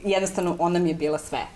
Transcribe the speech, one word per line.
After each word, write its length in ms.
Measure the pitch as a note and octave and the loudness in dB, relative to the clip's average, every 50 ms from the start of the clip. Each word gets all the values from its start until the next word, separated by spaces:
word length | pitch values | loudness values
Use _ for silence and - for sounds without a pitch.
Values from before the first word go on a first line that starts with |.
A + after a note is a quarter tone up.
| - | -2
jednostavno, 520 | G3+ G3 F#3+ G3 F3+ - - F3+ F3 D#3+ E3+ | 0 2 2 0 0 0 0 0 0 0 2
ona 200 | E3 E3+ F3 F3 | 2 2 4 4
mi 100 | F3 E3 | 2 2
je 60 | D#3 | 0
bila 220 | D#3+ D3+ D3+ D3+ D3+ | 0 0 0 -2 -2
sve. 200 | - - - C3 - - - | -4 -6 -6 -6 -6 -8 -10